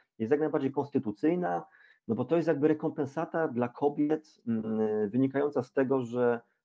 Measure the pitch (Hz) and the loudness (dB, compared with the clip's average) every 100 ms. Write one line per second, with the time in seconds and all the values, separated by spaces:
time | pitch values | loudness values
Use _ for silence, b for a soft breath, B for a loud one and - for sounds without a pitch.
0 | b - 113 147 151 156 135 139 135 131 | b -6 0 0 0 0 0 -2 -2 0
1 | 107 101 151 180 175 - - b b b | -2 0 0 2 0 -4 -6 b b b
2 | - 110 123 170 160 147 151 151 160 151 | -6 -4 0 0 2 2 2 2 -2 -4
3 | 135 160 165 165 160 120 120 - 143 147 | -4 -4 -4 -2 0 0 -2 0 0 2
4 | 147 156 - - 120 113 110 110 110 107 | 0 0 -4 -12 -4 -4 -2 0 0 0
5 | 104 120 135 139 147 143 123 - 131 135 | 0 2 0 2 0 -2 -2 0 2 0
6 | 117 120 120 117 - _ | 0 0 2 0 -4 _